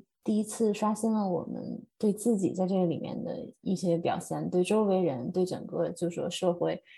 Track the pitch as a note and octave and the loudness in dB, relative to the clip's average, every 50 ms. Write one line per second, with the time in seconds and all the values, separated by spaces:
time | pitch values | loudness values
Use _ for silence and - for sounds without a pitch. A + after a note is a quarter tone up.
0 | - _ _ _ - - G#3+ G#3 G#3+ G#3+ - - A#3 G#3+ G3+ - - G#3+ G#3+ G#3+ | -10 _ _ _ -2 0 0 0 0 -2 -2 0 0 0 2 2 0 0 0 0
1 | - A3+ A3 G#3+ G3+ F#3+ F3 E3 - - - - - - - - - - _ - | 0 2 2 2 2 0 0 -2 -2 -4 -8 -8 -8 -8 -8 -10 -12 -16 _ 0
2 | - G#3+ G3 - - A#3+ A#3 G3 F#3+ - - F#3 F#3 F3+ G3 F#3 F3+ E3+ D#3+ - | 2 2 2 2 2 2 2 4 2 0 0 0 0 2 2 2 2 2 2 -2
3 | - - - - - - - - - - - _ - - G3 F3 - F3+ E3+ E3 | -4 -6 -8 -6 -6 -6 -8 -8 -10 -12 -14 _ -4 -2 -2 0 2 2 2 2
4 | E3+ E3+ - E3+ E3 - D#3 D3+ D3+ E3+ F3+ F3+ F3+ - G#3 A3 A3 G3+ F#3+ F#3 | 2 0 0 -2 -2 -4 -4 -4 -4 0 2 2 2 4 4 2 4 4 4 2
5 | F#3 E3+ C3 B2 A#2+ - F3 F3+ F#3 F#3 - - - - - - E3+ E3 E3+ - | 2 2 0 -2 -4 -2 0 0 0 0 -2 -6 -8 -6 -4 -2 -2 -2 -2 -4
6 | F3 E3+ E3+ - - E3+ E3+ - - F3+ F3 F3 E3 D#3+ D#3+ F#3 - - - | -4 -4 -2 -4 -4 -4 -4 0 0 0 2 2 0 -2 -2 -4 -8 -14 -20